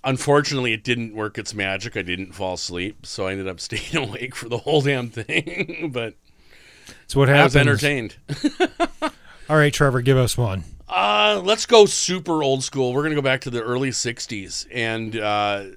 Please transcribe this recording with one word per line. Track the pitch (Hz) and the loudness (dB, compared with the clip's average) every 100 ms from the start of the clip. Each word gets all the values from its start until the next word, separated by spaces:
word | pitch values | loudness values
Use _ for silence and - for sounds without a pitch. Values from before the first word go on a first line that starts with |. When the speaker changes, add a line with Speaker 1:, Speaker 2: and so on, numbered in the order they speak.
Speaker 1:
unfortunately, | 135 131 - 143 143 139 123 | -2 -2 4 2 2 -2 -2
it | 110 | -2
didn't | 123 120 113 107 | -2 -2 -2 -6
work | 107 107 | -6 -6
its | 101 | -10
magic. | 104 98 98 - 110 | -6 -4 -4 -6 -8
I | |
didn't | 90 90 95 | -6 -6 -8
fall | 82 95 | -6 -6
asleep, | 90 - 87 92 - | -6 -8 -6 -8 -10
so | - - 95 | -14 -8 -6
I | |
ended | 95 95 | -6 -8
up | 90 | -10
<laughs> | - | -10
staying | 110 - 165 | -10 -4 -4
awake | 117 104 131 - | -4 -8 -10 -12
for | 117 | -8
the | 117 | -6
whole | - 156 | 0 2
damn | 139 135 120 | 2 -2 -4
thing. | 113 110 165 165 175 180 170 165 | -8 -2 -2 -2 -8 -8 -8 -6
<laughs> | |
But | 123 113 - _ _ _ - - - - - | -6 -8 -10 _ _ _ -20 -20 -20 -20 -20
Speaker 2:
It's | - 139 | -2 2
what | 135 | 6
Speaker 1:
I | 143 | 6
was | 143 | 6
Speaker 2:
happens. | 143 143 139 | 6 4 2
Speaker 1:
entertained. | 147 139 110 - - 143 285 - 370 - 330 - | 0 -2 -6 -12 -12 -4 -4 -2 -4 0 -4 -4
<laughs> | 302 - - - - | -8 -8 -20 -20 0
Speaker 2:
All | 156 | 4
right, | 147 | 4
Trevor, | - 143 123 | 4 2 2
give | 123 131 | 4 4
us | 120 - | 4 0
one. | 117 95 - - - | -2 -4 -8 -18 -4
Speaker 1:
Uh, | 185 202 208 214 208 | 0 2 4 4 2
let's | 185 220 - | 0 0 6
go | 233 208 | 8 8
super | - - 185 180 160 | 4 -2 -4 -2 0
old | 139 135 | 0 0
school. | 131 135 127 | -2 -2 0
We're | 127 | 0
gonna | 151 151 | 0 0
go | |
back | 135 131 | 0 0
to | 135 | -2
the | 120 | -6
early | 113 123 135 | -2 -2 -2
sixties | 117 120 113 - 107 90 - - | -2 -6 -6 -10 -10 -10 -12 -10
and, | 123 113 113 110 110 | -4 -4 -4 -4 -4
uh, | 104 104 104 101 98 | 0 0 0 -2 -6